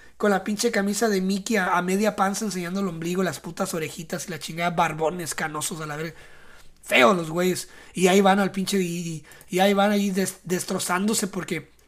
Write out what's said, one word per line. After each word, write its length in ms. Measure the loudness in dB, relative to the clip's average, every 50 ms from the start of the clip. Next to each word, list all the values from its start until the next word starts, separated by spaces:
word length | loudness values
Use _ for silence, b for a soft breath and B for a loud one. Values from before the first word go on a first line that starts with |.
| B B B
con 160 | 0 2 2
la 120 | 2 2 0
pinche 280 | -2 -2 0 0 0
camisa 380 | 2 2 0 0 0 0 0 2
de 120 | 2 2
Mickey 360 | 0 0 -2 -2 -2 0 0
a, 200 | 0 2 2 2
a 40 | 2
media 340 | 2 2 2 2 2 0 2
panza 300 | 2 0 0 0 -2 -4
enseñando 340 | -4 -4 -4 -4 -4 -2 -2
el 80 | -2
ombligo, 360 | -4 -4 -4 -4 -2 0 0 0
las 160 | 0 -2 -6
putas 340 | -10 -12 -6 -4 -4 -4 -2
orejitas 540 | -4 -6 -6 -8 -12 -10 -8 -8 -8 -6
y 40 | -8
la 80 | -10 -10
chingada, 320 | -10 -10 -6 -4 -2 -2
barbones, 640 | 2 2 0 0 0 0 -2 -2 -2 -2 -6 -8 -6
canosos, 460 | -6 -6 -6 -4 -6 -6 -6 -6 -8
a 40 | -8
la 120 | -10 -8
verga. 180 | -8 -8 -8 -10 B B B B B B B B B B B B _
Feos 360 | -6 0 4 6 6 6 6
los 120 | 4 0 -2
güeyes. 380 | -2 0 0 0 0 -2 -6 B B B B B B
Y 140 | 2 4
ahí 140 | 6 6 6
van 180 | 6 6 6 4
al 120 | 2 0
pinche, 280 | -2 -4 -4 -2 0 -2
y, 60 | -2
y, 400 | -2 -4 -6 -6 -6 -8 -8 B B B B B -4
y 100 | 0 2
ahí 140 | 4 4 4
van 180 | 4 4 4
ahí 200 | 4 2 0 0
des-, 280 | 0 0 -2 -2 -4 -10 -6
destrozándose 800 | -4 -4 -4 -2 -4 -4 -4 -2 -2 -2 0 0 0 0 0 -2
porque, 420 | -4 -4 -8 -6 -6 -6 -8 -8 -12 _ _ _